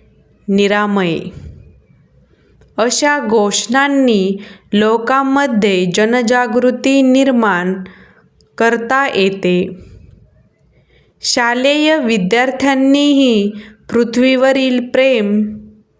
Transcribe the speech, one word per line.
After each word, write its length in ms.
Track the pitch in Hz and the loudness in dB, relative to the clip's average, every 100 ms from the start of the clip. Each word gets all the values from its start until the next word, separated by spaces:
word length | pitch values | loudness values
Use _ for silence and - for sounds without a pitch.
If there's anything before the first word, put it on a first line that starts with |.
| _ _ _ _ - | _ _ _ _ -4
निरामय 720 | 196 202 208 208 202 175 156 - - - - - - _ _ _ _ _ _ _ _ - - | 0 2 0 0 0 -2 -4 -8 -14 -18 -20 -20 -20 _ _ _ _ _ _ _ _ -12 -4
अशा 420 | 233 - 294 294 226 | -2 0 0 -2 0
घोषणांनी 1080 | 226 208 196 - 262 285 277 262 214 190 196 - - _ | 0 0 -2 -2 0 0 2 2 2 0 -4 -10 -20 _
लोकांमध्ये 1120 | 208 214 226 226 269 269 269 285 220 208 185 180 | 0 2 0 0 0 0 0 0 0 0 0 0
जनजागृती 1080 | 175 220 247 226 247 240 233 247 247 269 277 | 0 0 0 0 0 0 0 0 0 0 2
निर्माण 800 | 262 262 269 247 214 175 180 190 185 - - _ _ _ _ - | 4 4 2 2 0 0 -2 -6 -10 -18 -20 _ _ _ _ -2
करता 480 | 226 233 233 262 277 | 0 0 -2 -2 -2
येते. 600 | - 190 196 180 180 185 - - - - - - _ _ _ _ _ _ _ _ _ | -2 -2 -2 -2 0 -2 -8 -20 -20 -20 -20 -20 _ _ _ _ _ _ _ _ _
शालेय 760 | - 262 233 247 269 294 302 311 | -6 -2 0 0 0 2 2 0
विद्यार्थ्यांनीही 1500 | 240 220 180 233 262 262 269 269 269 285 285 277 262 220 202 - - - - | 0 -2 0 0 0 -2 0 2 2 2 2 2 2 2 0 -6 -16 -20 -6
पृथ्वीवरील 960 | 233 233 233 262 262 269 269 262 247 247 | -2 0 0 2 2 2 2 0 -2 -2
प्रेम 720 | 262 269 240 202 208 214 214 - - _ _ | 0 2 2 0 0 -2 -6 -16 -20 _ _